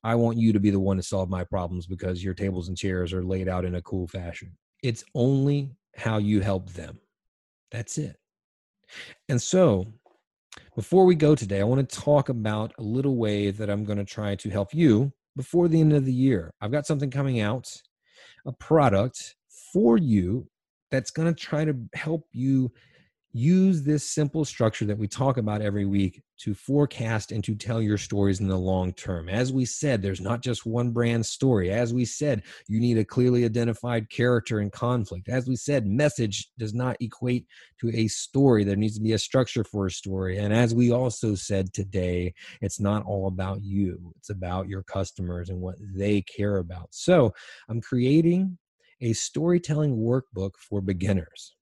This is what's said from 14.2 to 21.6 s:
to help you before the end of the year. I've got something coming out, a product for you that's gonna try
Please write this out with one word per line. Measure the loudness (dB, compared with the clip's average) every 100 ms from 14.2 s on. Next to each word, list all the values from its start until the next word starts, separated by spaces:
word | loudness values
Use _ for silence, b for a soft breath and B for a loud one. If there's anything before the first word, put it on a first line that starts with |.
| -4 -4
to | -4
help | -4 -2
you | 4 6 6 4 -4 _ -12
before | -2 2 4
the | 6
end | 6
of | 6 2
the |
year. | 2 4 2 -2 _
I've | -4
got | -2 -2
something | -2 0
coming | -2 0 0
out, | 0 -2 -8 -20 _ _ b b b b -14
a |
product | -12 2 4 6 4 0 -4 -18 _ _ -20 -4
for | 2 4 4
you | 4 2 2 -4 -8 _ _ _ _
that's | -4 -4
gonna | -2 -2
try | -2 -4 -2